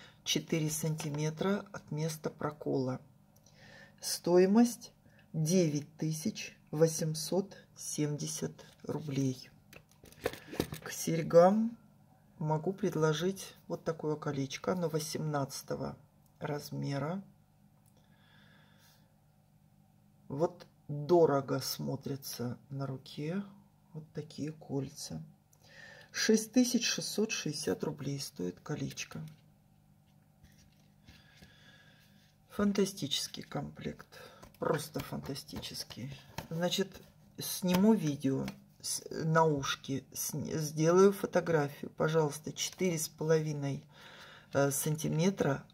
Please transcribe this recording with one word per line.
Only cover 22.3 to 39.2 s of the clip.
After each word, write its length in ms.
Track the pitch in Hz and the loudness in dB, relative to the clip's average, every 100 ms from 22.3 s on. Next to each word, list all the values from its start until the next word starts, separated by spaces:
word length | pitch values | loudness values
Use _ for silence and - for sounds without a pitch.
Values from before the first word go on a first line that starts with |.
| - 123 127 - | -6 -6 -8 -10
на 160 | 135 135 | -6 -6
руке. 580 | 131 - - 151 190 202 - - _ _ | -8 -10 -8 -6 -4 -6 -16 -20 _ _
Вот 100 | 156 156 | -16 -12
такие 380 | 156 151 - 147 | -12 -12 -8 -8
кольца. 720 | 156 - 139 139 - - 160 - - _ _ - - - - - | -8 -6 -6 -6 -10 -10 -10 -12 -20 _ _ -20 -20 -20 -20 -12
Шесть 420 | - - 220 220 | -2 4 4 4
тысяч 320 | 254 240 233 - | 4 4 2 0
шестьсот 460 | - - - 220 | -2 -2 -2 -2
шестьдесят 520 | - 156 147 - 185 | -2 -4 -4 -2 -2
рублей 360 | 165 151 143 139 | -4 -4 -6 -6
стоит 400 | - - - - | -8 -6 -6 -6
колечко. 640 | - 143 139 - - - 156 - - _ _ _ _ - _ - _ _ - - - - _ _ - - - - - - - - - - - - _ _ _ | -8 -6 -6 -8 -10 -12 -12 -16 -20 _ _ _ _ -20 _ -20 _ _ -20 -20 -20 -20 _ _ -20 -20 -20 -20 -20 -20 -20 -20 -20 -20 -20 -20 _ _ _
Фантастический 920 | - 202 202 196 - 180 - - - | 0 2 4 2 0 -2 -2 -4 -8
комплект. 760 | - 143 143 - - - - - - - - - | -8 -8 -8 -8 -10 -10 -16 -20 -20 -20 -20 -6
Просто 400 | - 156 - - | -2 0 -2 -8
фантастический. 1120 | - 143 139 139 - - - - - - 139 139 - - - | -8 -8 -8 -10 -10 -12 -10 -10 -12 -10 -12 -12 -14 -14 -8
Значит, 520 | 165 175 196 190 - - - - - | -2 0 0 -2 -6 -20 -20 -18 -10
сниму 540 | - - 180 180 214 | -8 -2 2 6 6
видео, 520 | 208 151 139 135 135 135 - - - | 6 2 0 0 0 -4 -10 -20 -12
с-, 220 | - - - | -8 -8 -6
наушки, 960 | - | -4